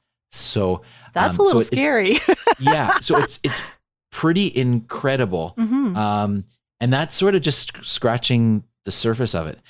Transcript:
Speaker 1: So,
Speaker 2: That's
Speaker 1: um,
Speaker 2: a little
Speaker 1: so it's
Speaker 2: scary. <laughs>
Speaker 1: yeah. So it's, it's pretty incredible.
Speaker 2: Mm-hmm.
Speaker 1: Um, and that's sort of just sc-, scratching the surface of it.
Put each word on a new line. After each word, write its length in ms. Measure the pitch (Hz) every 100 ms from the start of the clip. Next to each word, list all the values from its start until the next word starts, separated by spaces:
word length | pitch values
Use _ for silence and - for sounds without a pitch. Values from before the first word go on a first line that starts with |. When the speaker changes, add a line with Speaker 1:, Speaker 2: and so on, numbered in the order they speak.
| _ _ _
Speaker 1:
So, 500 | - - - 92 90 - - -
Speaker 2:
That's 240 | - 208 -
Speaker 1:
um, 60 |
Speaker 2:
a 20 | 392
little 160 | 233
Speaker 1:
so 60 | 226
it's 100 | -
Speaker 2:
scary. 400 | 294 240 190 294 - -
<laughs> 200 | - -
Speaker 1:
yeah. 380 | - - - 381
So 180 | - -
it's, 200 | - -
it's 180 | 135 - - - _ _ _
pretty 420 | - 160 170 196 -
incredible. 1000 | 123 120 - - 139 135 113 90 82 233
Speaker 2:
Mm-hmm. 360 | 220 262 247 180
Speaker 1:
Um, 500 | 107 107 208 101 - _ _ -
and 120 | 123
that's 240 | 135 160 -
sort 200 | 190 190
of 80 |
just 240 | 147 - -
sc-, 160 | -
scratching 800 | - - 120 120 - 120 113 107 - _
the 60 | -
surface 460 | - 113 113 117 87
of 100 | 80
it. 140 | -